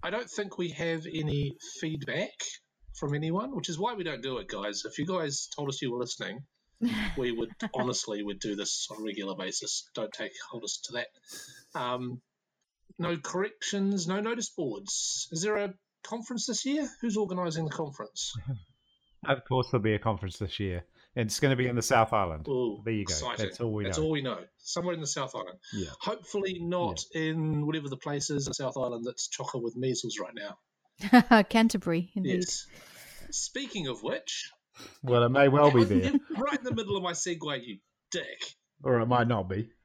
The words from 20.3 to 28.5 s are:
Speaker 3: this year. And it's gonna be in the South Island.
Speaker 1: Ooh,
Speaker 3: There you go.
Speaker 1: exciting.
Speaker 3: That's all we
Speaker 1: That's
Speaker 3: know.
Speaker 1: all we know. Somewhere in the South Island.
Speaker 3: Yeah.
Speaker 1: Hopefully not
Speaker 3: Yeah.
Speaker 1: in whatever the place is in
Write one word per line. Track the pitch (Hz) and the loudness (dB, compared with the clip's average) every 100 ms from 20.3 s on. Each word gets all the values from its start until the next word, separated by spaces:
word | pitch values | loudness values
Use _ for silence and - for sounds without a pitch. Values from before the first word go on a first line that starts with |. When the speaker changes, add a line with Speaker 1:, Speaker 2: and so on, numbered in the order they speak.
| - | -6
Speaker 3:
this | 98 - | -6 -4
year. | 98 87 - _ _ 127 | -4 -4 -8 _ _ -2
And | 110 | -2
it's | - | 2
gonna | 139 127 | 4 4
be | 127 | 2
in | 120 | 2
the | |
South | - 123 110 | 4 6 6
Island. | 107 90 78 78 | 4 2 -2 -2
Speaker 1:
Ooh, | 127 120 101 | 0 0 -2
Speaker 3:
There | 110 | -2
you | 110 95 | -2 -2
go. | |
Speaker 1:
exciting. | 80 123 113 98 | -2 -4 -2 -4
Speaker 3:
That's | - | -2
all | 117 | -2
we | 107 | 0
Speaker 1:
That's | 98 87 | 0 2
Speaker 3:
know. | |
Speaker 1:
all | 156 | 2
we | 147 | 2
know. | 135 98 - _ | 0 -4 -8 _
Somewhere | - 180 180 | -6 -2 -2
in | 165 | -2
the | 143 | -2
South | 147 131 | -4 -4
Island. | 101 90 90 - | -6 -8 -12 -8
Speaker 3:
Yeah. | 107 85 - | -6 -6 -6
Speaker 1:
Hopefully | 208 208 - 208 196 175 | -6 -6 -4 -2 -2 -2
not | 170 180 165 165 - | -2 0 0 -2 -6
Speaker 3:
Yeah. | 160 160 | -2 0
Speaker 1:
in | 160 156 147 147 | 0 2 2 0
whatever | 160 143 | -2 -4
the | 135 | -6
place | 151 143 - | -4 -4 -2
is | 143 | -2
in | 135 | -2